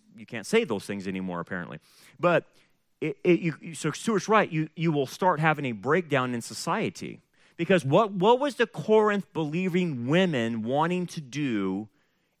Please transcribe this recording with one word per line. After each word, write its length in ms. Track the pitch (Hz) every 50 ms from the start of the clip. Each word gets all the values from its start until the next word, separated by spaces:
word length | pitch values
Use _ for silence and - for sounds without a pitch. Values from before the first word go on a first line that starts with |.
| _ _ -
you 120 | 113 110
can't 180 | - 123 113 95
say 200 | - 208 226 240
those 200 | 156 107 98 -
things 240 | - 101 101 90 98
anymore, 320 | 92 92 95 92 87 85
apparently. 380 | 82 - 98 90 85 - 65 78 _ _ _ _ - - _ -
But 240 | 139 175 170 143 - _ _ _ _ _ _ _ _ _ _ -
it, 160 | - 156 139 - -
it, 160 | 180 170 -
you, 320 | 180 165 143 - - 175
so 200 | 156 - - 156
Stuart's 360 | 139 - - 226 220 185 - 196
right, 240 | 220 214 170 -
you, 160 | 170 156 156 156 _
you 160 | - 160 170
will 140 | 151 143 135
start 340 | 120 - - 190 185 165 147
having 240 | 165 160 156 147 143
a 80 | 127
breakdown 600 | 117 101 95 127 156 185 175 151 139 131 127 127 123
in 80 | 117
society. 800 | - - 110 - - 165 175 226 175 104 - - - 64 57 - _ _ _ _ _ _ _
Because 260 | - 170 - 196 170
what, 300 | - 135 143 196 233 196
what 280 | 202 185 180 214 247 254
was 160 | 285 294 233
the 100 | - 233
Corinth 640 | - - 160 143 214 214 220 214 214 208 202 - _
believing 760 | - - 160 147 151 180 185 185 160 185 180 170 143 120 117
women 580 | 127 156 180 190 180 151 123 113 113 117 113 107
wanting 420 | 117 135 147 160 170 180 180 180
to 160 | 165 - 170
do 640 | 147 123 110 143 147 131 113 101 98 95 95 98 110 110 _ _ _ _ _ _ _ _ _ _